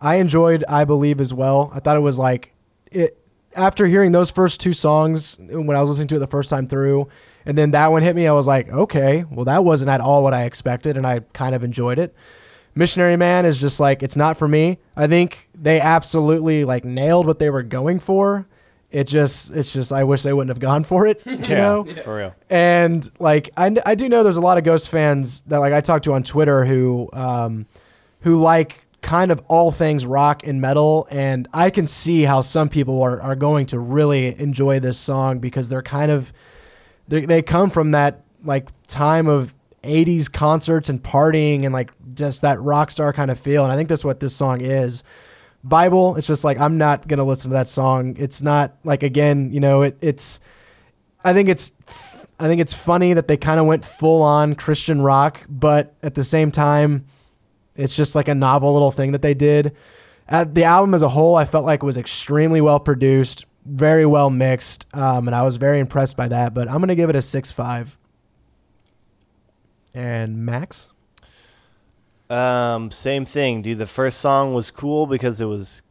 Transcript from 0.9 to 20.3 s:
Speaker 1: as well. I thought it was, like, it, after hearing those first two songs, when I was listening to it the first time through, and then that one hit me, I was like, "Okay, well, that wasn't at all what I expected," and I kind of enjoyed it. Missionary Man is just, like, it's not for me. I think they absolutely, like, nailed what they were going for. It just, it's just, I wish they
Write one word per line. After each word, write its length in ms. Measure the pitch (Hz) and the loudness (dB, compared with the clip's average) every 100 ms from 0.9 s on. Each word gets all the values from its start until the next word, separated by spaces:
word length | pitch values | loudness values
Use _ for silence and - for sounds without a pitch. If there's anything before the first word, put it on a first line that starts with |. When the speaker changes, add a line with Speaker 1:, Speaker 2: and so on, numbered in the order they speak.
| 143 147 139 | 2 0 0
Speaker 1:
as 120 | 127 | -2
well. 380 | 127 135 139 143 | -2 0 2 0
I 60 | 139 | -2
thought 160 | 147 151 | 0 2
it 40 | |
was, 180 | 143 127 | 0 0
like, 340 | 127 123 - _ _ _ _ | 0 -2 -6 _ _ _ _
it, 260 | 185 160 - _ _ _ - | -2 -2 -4 _ _ _ -2
after 300 | 190 202 185 | 0 2 2
hearing 240 | 196 190 | 4 4
those 180 | 175 175 | 4 2
first 300 | 185 185 - | 2 0 0
two 120 | 185 | -2
songs, 680 | 165 151 156 160 160 - - | 0 2 2 2 -2 -6 -10
when 360 | 90 160 151 143 | -10 -6 -2 0
I 40 | |
was 80 | 147 | 0
listening 200 | 143 143 | -2 -2
to 80 | 151 | -4
it 20 | |
the 80 | 135 | -2
first 220 | 143 139 | -4 -4
time 180 | 139 131 | -4 -4
through, 400 | 135 139 139 135 - _ _ - | -2 0 0 -4 -12 _ _ -4
and 120 | 147 | 0
then 140 | 151 | 2
that 160 | 147 156 | 4 4
one 120 | 160 | 4
hit 120 | 170 175 | 2 2
me, 120 | 160 | 2
I 60 | |
was 120 | 147 135 | 2 2
like, 240 | 135 - | 0 0
"Okay, 540 | 139 208 143 135 160 160 | -2 0 0 2 0 -2
well, 140 | 123 123 | -6 0
that 180 | 170 | 2
wasn't 260 | 175 147 139 | 2 2 0
at 100 | 131 | 0
all 200 | 127 143 | 2 2
what 120 | 135 | 2
I 100 | 123 | 0
expected," 540 | 120 - 131 123 151 135 | -2 -4 -6 -4 -4 -4
and 100 | 127 | -2
I 140 | 120 - | -4 -6
kind 220 | - 127 127 | -8 -4 -4
of 80 | |
enjoyed 340 | 123 123 120 127 | -4 -4 -4 -2
it. 160 | 131 _ - - - - _ 147 | -4 _ -20 -20 -20 -20 _ 0
Missionary 400 | 175 180 175 175 | 0 2 2 4
Man 300 | 175 180 170 | 2 2 2
is 140 | 131 | 0
just, 200 | 139 - | 0 0
like, 240 | 139 135 | 0 0
it's 120 | 135 143 | -2 0
not 200 | 156 156 | 0 0
for 100 | 151 | 0
me. 300 | 151 170 180 _ 147 | 2 0 -2 _ -2
I 120 | 147 | 2
think 420 | 175 180 - _ 165 | 2 0 -4 _ -4
they 240 | 151 160 | 0 2
absolutely, 840 | 156 165 - 160 151 160 160 156 131 | 4 2 0 0 0 0 0 0 0
like, 200 | 127 123 | -4 -6
nailed 400 | 127 147 175 160 | -2 2 2 2
what 140 | 151 | 0
they 100 | 151 | -2
were 140 | 139 | -4
going 360 | 113 127 147 180 | -6 -4 -2 -4
for. 480 | - 190 202 202 190 _ _ _ _ | -2 0 0 -2 -6 _ _ _ _
It 140 | 143 139 | -6 -2
just, 460 | 151 143 - - 156 | 0 0 -2 -4 -6
it's 180 | 135 | -6
just, 180 | 135 123 | -6 -4
I 120 | 139 139 | -2 0
wish 160 | 139 | 0
they 80 | 139 | 0